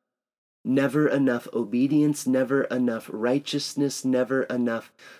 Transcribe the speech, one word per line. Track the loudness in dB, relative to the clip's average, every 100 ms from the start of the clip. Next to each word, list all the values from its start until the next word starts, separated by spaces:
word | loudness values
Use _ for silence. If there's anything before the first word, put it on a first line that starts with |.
| _ _ _ _ _ _
Never | -2 2 2 2 2
enough | 4 2 0 -2
obedience, | -4 -2 0 2 4 2 0 0
never | 0 2 0
enough | 0 0 0 -2 -6
righteousness, | -4 0 0 -2 -6 -4 -2 -2 -2
never | 0 0 0 -2
enough | -2 -2 -2 -4 -8 _ -20